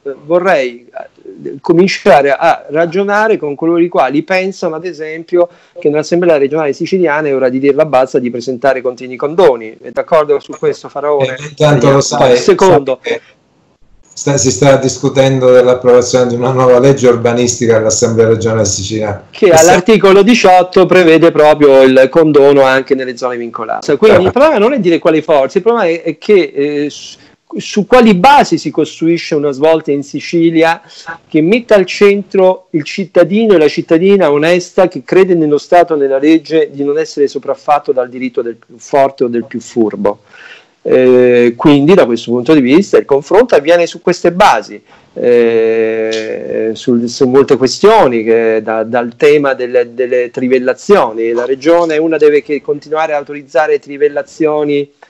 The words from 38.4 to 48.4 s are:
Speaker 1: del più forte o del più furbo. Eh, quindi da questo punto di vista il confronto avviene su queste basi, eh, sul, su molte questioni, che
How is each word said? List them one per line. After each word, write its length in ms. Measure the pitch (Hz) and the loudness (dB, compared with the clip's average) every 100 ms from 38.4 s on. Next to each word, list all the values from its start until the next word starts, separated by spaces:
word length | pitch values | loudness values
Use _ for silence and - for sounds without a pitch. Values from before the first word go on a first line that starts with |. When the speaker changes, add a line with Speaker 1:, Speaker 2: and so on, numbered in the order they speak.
Speaker 1:
del 160 | 120 113 | -8 -10
più 120 | _ 117 | _ -20
forte 460 | - 147 135 - | -4 0 0 -2
o 20 | 123 | -4
del 180 | 117 | -4
più 160 | 113 120 | -6 -12
furbo. 600 | - 120 107 101 104 104 _ - - - _ _ - | -8 -2 -2 -2 -6 -6 _ -20 -20 -20 _ _ -2
Eh, 680 | 127 127 127 123 120 120 120 | 2 4 4 4 2 0 2
quindi 380 | 156 143 147 | 2 4 4
da 100 | 190 | 4
questo 260 | 123 117 - | 4 -2 -4
punto 220 | 123 120 | -4 0
di 80 | 156 | 2
vista 380 | 123 160 202 135 | 4 2 2 0
il 80 | - | 0
confronto 480 | 139 - 185 254 | -2 0 0 2
avviene 320 | 165 147 175 170 | 0 2 0 0
su 160 | 175 | -4
queste 300 | - 175 - | -6 -2 -2
basi, 500 | 175 202 120 104 104 _ _ _ | 0 0 0 -4 -18 _ _ _
eh, 1600 | - 120 120 117 113 113 113 113 113 110 110 110 113 - 113 110 | -6 0 2 2 0 0 -2 -2 -4 -6 -6 -8 -12 -8 -6 -6
sul, 340 | 110 - 120 117 | -6 -2 -2 -2
su 180 | 117 131 | -2 2
molte 300 | 135 131 123 | 2 2 2
questioni, 640 | 131 - 202 220 151 117 | 0 2 2 4 2 0
che 380 | 110 113 | 0 0